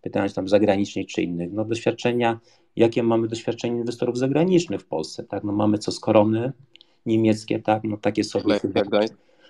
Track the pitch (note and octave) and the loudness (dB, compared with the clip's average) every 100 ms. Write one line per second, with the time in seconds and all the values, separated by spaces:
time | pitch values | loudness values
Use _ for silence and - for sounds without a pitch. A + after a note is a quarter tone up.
0 | F#2 G2 F#2+ - F#2+ G2+ G#2 G2 G2+ G2 | -4 -2 -2 -4 2 4 4 2 0 -4
1 | F2+ - F2 E2+ F2 G2+ A2 A2+ - A#2 | -6 -4 -4 -4 -6 -6 -4 -2 -2 -2
2 | A#2+ A#2+ A#2 A2+ _ _ _ - A#2 B2 | -2 0 0 -2 _ _ _ 2 2 2
3 | A#2 A2+ A2+ A2+ - A#2 A#2+ A#2+ A#2 A#2 | 0 0 0 -4 -6 -4 -4 -4 -4 -4
4 | B2 A#2+ C3 C#3 F3 F3+ - G2 - D#2 | -4 -2 0 2 4 2 0 -8 -6 -6
5 | D#2+ - A2+ G2+ G#2 G2+ G#2 G#2 - F2+ | -6 -10 -8 -6 -2 0 2 2 -2 -4
6 | - A2 G#2+ A2 B2+ - - - _ _ | 4 6 6 2 -2 -6 -18 -20 _ _
7 | A#2 A2 A2 G#2+ - A2 A2 G#2+ A2+ G#2 | 0 2 4 2 -2 -4 0 0 0 -2
8 | G#2 G#2+ G#2 - G2 G#2 G2+ G2 G2+ G#2 | -2 0 -2 0 2 0 0 -2 2 2
9 | A2 - _ _ | 0 -4 _ _